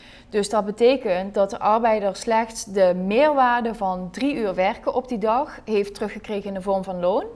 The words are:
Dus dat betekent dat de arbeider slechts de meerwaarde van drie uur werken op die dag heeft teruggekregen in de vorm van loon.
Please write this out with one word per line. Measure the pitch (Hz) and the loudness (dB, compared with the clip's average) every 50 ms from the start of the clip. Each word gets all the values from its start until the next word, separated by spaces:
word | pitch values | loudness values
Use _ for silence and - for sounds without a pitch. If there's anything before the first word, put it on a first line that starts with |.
| - - - - - - | -20 -20 -20 -20 -12 -6
Dus | - 208 202 208 | -2 -2 -2 0
dat | - 214 202 | 0 -2 -2
betekent | 208 208 - 233 240 277 254 - 214 175 180 190 202 202 | -2 0 4 4 4 4 4 2 0 0 -2 -2 -2 0
dat | 214 196 196 | 0 0 0
de | 240 - | 0 0
arbeider | - - 214 226 233 226 220 214 202 196 185 | 2 2 2 4 4 2 2 2 0 -2 -4
slechts | - - 233 220 220 233 233 - - - | -4 -2 0 0 0 0 -2 -6 -12 -10
de | 208 190 202 190 180 175 185 185 | -4 2 4 4 4 4 2 0
meerwaarde | 190 208 247 294 302 294 269 254 247 240 247 233 233 220 | 0 2 4 4 4 4 4 4 4 2 2 0 -2 -4
van | - 196 190 185 180 180 175 | -4 -2 -2 -2 -4 -6 -10
drie | - - 254 285 277 | -6 -4 -2 -2 -2
uur | 226 220 202 180 | -2 -2 -2 0
werken | 175 185 196 233 - - 269 - | 2 2 0 0 -2 -4 -4 -2
op | 247 254 - | -2 -2 -4
die | 247 202 | -4 -2
dag | 220 214 220 254 302 294 - - - | 0 0 0 0 0 -4 -8 -12 -6
heeft | - 220 202 202 202 202 | -2 0 0 0 -2 -4
teruggekregen | - 220 202 - 208 - - 214 202 196 202 | -8 -8 -8 -8 -8 -10 -8 -8 -6 -6 -6
in | 196 | -8
de | 190 185 | -6 -2
vorm | 202 196 190 185 | -2 -2 -2 -2
van | 196 185 180 | -4 -4 -2
loon. | 175 180 202 269 403 453 - | 0 0 0 0 -2 -4 -10